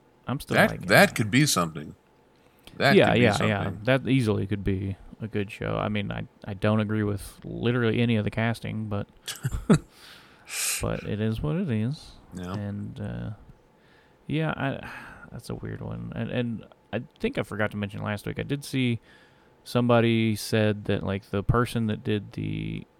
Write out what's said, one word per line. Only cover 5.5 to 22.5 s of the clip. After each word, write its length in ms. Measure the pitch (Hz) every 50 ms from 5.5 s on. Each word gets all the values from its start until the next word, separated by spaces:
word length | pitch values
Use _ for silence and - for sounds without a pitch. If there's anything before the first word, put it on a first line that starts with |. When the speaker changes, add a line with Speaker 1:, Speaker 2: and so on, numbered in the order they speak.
Speaker 1:
show. 280 | - - 104 107 107 107
I 80 | 101 104
mean, 220 | 107 104 101 110
I, 140 | 113 110 110 - _ - -
I 80 | - 101
don't 260 | 95 - 107 107 110
agree 240 | 107 104 107 107 107
with 340 | 101 101 98 - - - - -
literally 580 | 107 110 113 113 117 120 127 117 110 110 120
any 140 | 120 120 117
of 80 | 107 104
the 60 | 107
casting, 580 | - 117 113 117 120 - - 110 107 110 110 107
but, 180 | 101 101 104 - - - - - - - - 135 - - - -
<laughs> 100 | 196 - - - - - - - - - - - - - - - - - - - - -
but 220 | - 110 - - -
it 160 | - 107 101
is 220 | 110 110 110 117
what 140 | 147 147 156
it 140 | 175 208 156
is. 420 | 113 107 110 123 151 - - - - - - - -
Speaker 2:
Yeah. 180 | 90 90 90
Speaker 1:
And, 480 | 95 104 101 101 101 101 104 113 117 117
uh, 300 | 104 110 117 117 117 110 110 - - - - _ _ _ _ _ _ _ _ _ _ _ _ _ _
yeah, 240 | - 143 156 160 156 -
I, 320 | - 135 135 123 - - - - - - - - - - -
that's 180 | - 123 - -
a 40 | 117
weird 260 | 113 110 107 107 107
one. 320 | 110 107 110 117 117 117 -
And, 160 | - 113 113
and 360 | - 123 120 117 113 95 - - - _ _ -
I 100 | - 110 131 - _ -
think 180 | - 226 - -
I 40 |
forgot 280 | 113 - 104 101 107 104
to 40 | -
mention 260 | 104 104 101 104 104
last 240 | 104 104 104 104 -
week, 120 | 110 107 113
I 40 |
did 220 | 110 110 139 143 143
see 360 | - - 131 127 123 117 - _ - - - - _ _ _ _ _ _ _ -
somebody 720 | - - 123 120 120 120 117 117 117 117 113 113 113 107
said 480 | 104 - - - 113 107 107 104 104 104
that, 160 | - 104 -
like, 280 | 95 95 98 98 - -
the 120 | - 101
person 440 | 98 - - 120 123 - - 120 113
that 180 | 107 107 110 -
did 280 | 110 107 104 104 110
the, 540 | - 107 104 104